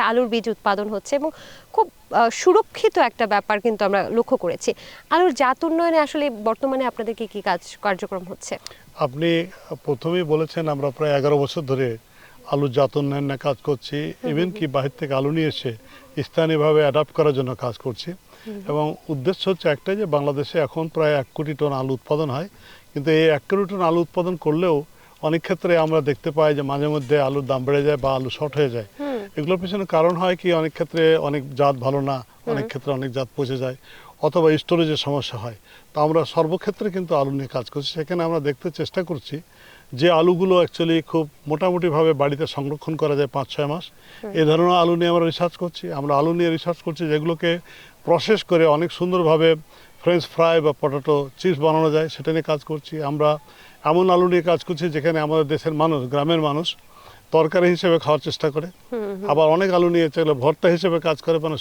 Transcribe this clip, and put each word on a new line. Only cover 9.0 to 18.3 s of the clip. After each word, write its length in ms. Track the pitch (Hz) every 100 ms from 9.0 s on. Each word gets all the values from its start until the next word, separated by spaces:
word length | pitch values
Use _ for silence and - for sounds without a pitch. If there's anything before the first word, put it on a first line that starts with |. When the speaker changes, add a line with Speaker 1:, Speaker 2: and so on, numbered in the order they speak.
| 147
Speaker 2:
আপনি 240 | 135 170 165 180 - - 147 -
প্রথমেই 380 | 131 160 180 160
বলেছেন, 320 | 156 160 - 160
আমরা 140 | 143 139 131
প্রায় 160 | 151 143
এগারো 180 | 139 147
বছর 180 | 139 175 135
ধরে 180 | 135 127 113 - - - - -
আলুর 200 | 143 143 123
জাত 140 | 135 147
উন্নয়ন 240 | 143 139 139
নিয়ে 160 | 135 147
কাজ 100 | 131 -
করছি। 280 | 139 - 147
Speaker 1:
হুম, 120 | 160 -
হুম, 100 | 247
Speaker 2:
even 180 | 151 185
Speaker 1:
হুম। 80 | 208
Speaker 2:
কি 80 | 156
বাহির 200 | 135 139 -
থেকে 120 | 147 135
আলু 120 | 143 160
নিয়ে 140 | 156
এসে 180 | - 131 110 - - - - 139
স্থানীয়ভাবে 540 | - 160 156 151 151
অ্যাডাপ্ট 280 | 147 139 151 -
করার 160 | 151 135
জন্য 120 | 127 123
কাজ 100 | 123 113
করছি। 260 | 135 110 -
Speaker 1:
হুম, 440 | 185 _